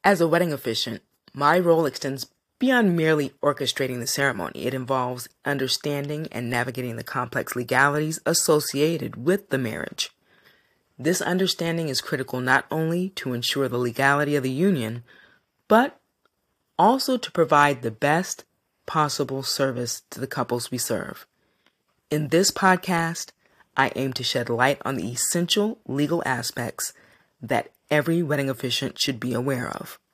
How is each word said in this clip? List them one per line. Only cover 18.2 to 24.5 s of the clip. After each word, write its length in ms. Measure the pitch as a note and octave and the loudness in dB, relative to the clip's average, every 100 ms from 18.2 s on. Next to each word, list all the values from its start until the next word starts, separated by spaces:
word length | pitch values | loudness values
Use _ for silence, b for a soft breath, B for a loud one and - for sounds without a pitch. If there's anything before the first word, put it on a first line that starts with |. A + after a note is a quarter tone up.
| F#3 - - _ _ _ - | 0 -10 -14 _ _ _ -4
possible 560 | D#3+ D3+ - C3+ C3+ | 0 0 0 -4 -4
service 600 | C3 - C3+ A#2+ A#2+ - _ | -4 0 -2 -2 -6 -8 _
to 80 | - | -10
the 80 | C3 | -6
couples 440 | - B2 B2 - | -4 -2 -2 -4
we 80 | B2 | -6
serve. 480 | - G#2+ - - - _ _ _ _ _ _ _ _ | -2 -2 -4 -12 -20 _ _ _ _ _ _ _ _
In 180 | D3+ D3 | -2 2
this 220 | E3 G3+ | 2 2
podcast, 800 | - F#3+ F#3 - E3+ E3 E3+ - _ b b b - | 2 2 2 0 -2 -2 -6 -12 _ b b b 0
I 160 | C3+ | 0
aim 180 | - C3+ | 0 -4
to 100 | B2+ | -4
shed 240 | B2 C3 | -4 -2
light 320 | A#2+ | -2